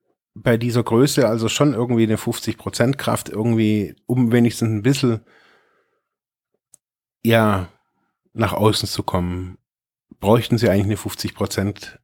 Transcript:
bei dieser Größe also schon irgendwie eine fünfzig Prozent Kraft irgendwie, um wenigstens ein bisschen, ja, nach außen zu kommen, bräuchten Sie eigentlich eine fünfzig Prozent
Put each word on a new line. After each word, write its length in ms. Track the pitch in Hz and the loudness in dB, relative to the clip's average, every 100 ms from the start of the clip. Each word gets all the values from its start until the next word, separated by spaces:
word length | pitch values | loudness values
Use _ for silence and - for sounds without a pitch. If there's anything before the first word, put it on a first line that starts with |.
| _ _ _ - | _ _ _ -6
bei 200 | 110 117 | 0 0
dieser 260 | 120 117 | 0 -2
Größe 460 | 113 117 135 147 117 | 2 4 4 4 2
also 200 | 113 110 | 2 -2
schon 260 | - 147 | 0 0
irgendwie 280 | 113 123 117 | 0 0 2
eine 140 | 110 107 | 2 0
fünfzig 420 | - - - - | -4 -6 -6 -8
Prozent 400 | - - 120 135 | -6 -2 -2 -2
Kraft 300 | - 113 - | -2 -4 -4
irgendwie, 680 | 101 117 113 107 107 92 - - | -4 0 2 2 0 -2 -8 -4
um 260 | 127 120 | 0 4
wenigstens 360 | 120 117 - 113 | 4 4 2 -2
ein 140 | 107 | 0
bisschen, 380 | 107 139 127 110 - _ _ _ _ _ _ _ _ _ _ _ _ _ _ _ _ _ _ _ | 0 2 0 -2 -6 _ _ _ _ _ _ _ _ _ _ _ _ _ _ _ _ _ _ _
ja, 460 | 110 113 110 98 90 _ _ _ _ _ _ | 2 4 4 0 -4 _ _ _ _ _ _
nach 200 | 113 104 | -4 -2
außen 360 | 87 107 104 - | 2 2 0 -4
zu 160 | - | -6
kommen, 540 | - 92 90 90 92 90 _ _ _ _ _ - | -4 -2 -2 -6 -10 -14 _ _ _ _ _ -6
bräuchten 400 | 95 117 - 117 | 2 2 2 0
Sie 100 | 107 | 2
eigentlich 180 | 95 98 | 2 0
eine 100 | 104 | -4
fünfzig 400 | 104 - - - | -8 -10 -10 -6
Prozent 640 | 98 - 101 101 - - | -6 -4 -4 -6 -14 -20